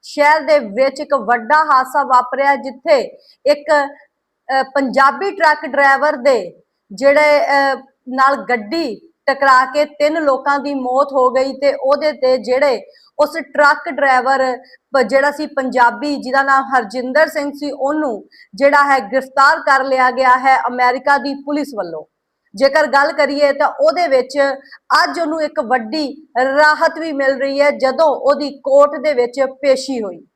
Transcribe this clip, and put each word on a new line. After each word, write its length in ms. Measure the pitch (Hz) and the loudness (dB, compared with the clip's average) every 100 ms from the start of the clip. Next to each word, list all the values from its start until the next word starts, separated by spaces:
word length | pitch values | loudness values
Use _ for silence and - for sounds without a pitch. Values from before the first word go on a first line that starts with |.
ਸ਼ਹਿਰ 380 | - - 294 311 | -12 0 2 2
ਦੇ 180 | 285 294 | 2 0
ਵਿੱਚ 400 | 226 196 269 277 | 0 -2 -2 -2
ਇੱਕ 140 | 294 | -4
ਵੱਡਾ 520 | 277 208 240 220 302 311 | -4 0 -2 2 0 4
ਹਾਦਸਾ 380 | 262 254 294 | 2 2 -2
ਵਾਪਰਿਆ, 520 | 254 254 254 262 277 277 | 2 2 0 -2 0 0
ਜਿੱਥੇ 640 | 254 262 330 285 185 - _ _ 269 | -4 -8 0 0 0 -12 _ _ -2
ਇੱਕ, 260 | 294 294 | -2 2
ਅ, 920 | 294 277 277 _ _ _ _ - 269 | 0 0 -8 _ _ _ _ -4 -2
ਪੰਜਾਬੀ 680 | 262 285 269 247 269 - 392 | 0 -2 0 2 2 2 -6
ਟਰੱਕ 340 | 294 320 302 311 | -2 -2 -2 -4
ਡਰਾਈਵਰ 500 | 277 277 269 294 294 | 0 2 2 0 0
ਦੇ 460 | 254 240 175 - _ _ _ | 0 0 -2 -14 _ _ _
ਜਿਹੜੇ, 520 | 202 277 285 302 294 - | 0 2 4 4 2 2
ਅ, 300 | 277 277 262 269 _ - | 0 0 -2 -8 _ -10
ਨਾਲ 260 | 262 269 277 | 0 0 0
ਗੱਡੀ 800 | 208 240 202 330 302 202 _ _ - | -2 -4 -4 -6 -6 -8 _ _ -6
ਟਕਰਾ 400 | 269 277 254 262 | 0 4 4 2
ਕੇ 200 | 294 294 | -2 -4
ਤਿੰਨ 380 | - 294 330 | -2 -2 0
ਲੋਕਾਂ 360 | 302 262 285 285 | 0 -2 -2 -2
ਦੀ 140 | 285 | -4
ਮੌਤ 340 | 277 247 262 277 | -6 -4 -2 0
ਹੋ 160 | 269 254 | 2 0
ਗਈ 240 | 247 269 | 0 -2
ਤੇ 200 | 262 277 | -2 -2
ਉਹਦੇ 380 | - 269 285 302 | 0 -2 0 -2
ਤੇ 260 | - 254 254 | 0 0 0
ਜਿਹੜੇ 480 | 214 254 285 226 - _ _ - | 0 0 2 0 -6 _ _ -2
ਉਸ 100 | 294 320 - | -2 -2 -8
ਟਰੱਕ 360 | - 294 294 339 | 2 2 2 -4
ਡਰਾਈਵਰ 680 | 285 277 254 247 269 262 254 - _ _ 269 | -2 2 2 2 0 0 -4 -12 _ _ -2
ਪ-, 60 | |
ਜਿਹੜਾ 280 | 226 269 285 | 0 2 0
ਸੀ 160 | 285 294 | -2 -6
ਪੰਜਾਬੀ, 680 | 294 262 247 240 226 294 277 | -6 -4 2 2 0 -6 -6
ਜਿਹਦਾ 280 | 254 269 | -2 -2
ਨਾਮ 200 | 277 269 269 262 | 2 0 2 -2
ਹਰਜਿੰਦਰ 500 | 214 247 254 269 311 | -2 -8 -6 -2 -2
ਸਿੰਘ 240 | 320 285 | -2 -8
ਸੀ, 200 | 285 294 | -8 -10
ਉਹਨੂੰ 540 | - 269 311 302 208 - _ _ 190 | -6 -4 -4 -4 -6 -12 _ _ 0
ਜਿਹੜਾ 280 | 277 294 | 2 4
ਹੈ 160 | 285 269 | 2 0
ਗ੍ਰਿਫਤਾਰ 600 | 208 262 262 277 277 320 | 0 -4 -4 2 2 2
ਕਰ 240 | - 269 | 2 0
ਲਿਆ 280 | 269 262 254 | 2 0 0
ਗਿਆ 260 | 240 262 254 | 2 2 2
ਹੈ 200 | 269 262 | 4 2
ਅਮਰੀਕਾ 600 | 240 247 247 254 262 277 | 0 0 0 0 0 0
ਦੀ 180 | 285 277 | 0 -8
ਪੁਲਿਸ 320 | 277 294 285 226 | -6 -6 -6 -8
ਵੱਲੋਂ। 280 | 175 160 - _ _ _ _ 196 | -8 -10 -14 _ _ _ _ 0
ਜੇਕਰ 320 | 269 294 302 | 2 2 2
ਗੱਲ 240 | 269 285 | 2 2
ਕਰੀਏ 400 | 311 285 285 285 | 0 -2 2 0
ਤਾਂ 160 | 277 285 - | 2 -2 2
ਉਹਦੇ 280 | 302 330 339 | 0 2 0
ਵਿੱਚ 320 | 262 254 285 277 269 _ - _ 294 | 0 0 -2 -2 -2 _ -20 _ 0
ਅੱਜ 160 | 339 285 | 0 -2
ਉਹਨੂੰ 240 | 330 320 | -4 -4
ਇੱਕ 160 | 302 311 | -4 -4
ਵੱਡੀ 680 | 226 254 220 311 285 - - 233 262 277 | -2 -2 -2 -6 -6 -8 -8 -2 0 4
ਰਾਹਤ 420 | 302 302 320 320 | 4 4 -2 -2
ਵੀ 120 | 320 | -8
ਮਿਲ 280 | 277 269 269 | -2 -2 -2
ਰਹੀ 220 | 277 277 | -4 0
ਹੈ 100 | 285 | 0
ਜਦੋਂ 360 | 226 262 262 320 | 2 -2 2 0
ਉਹਦੀ 520 | 262 262 285 285 285 | 2 0 0 -2 -8
ਕੋਰਟ 420 | - 277 285 294 | 2 4 4 2
ਦੇ 120 | 302 | -2
ਵਿੱਚ 280 | 262 240 247 262 269 | 0 -2 0 -4 -2
ਪੇਸ਼ੀ 420 | 285 262 262 254 | 0 0 -2 -6
ਹੋਈ। 220 | 202 170 _ | -8 -12 _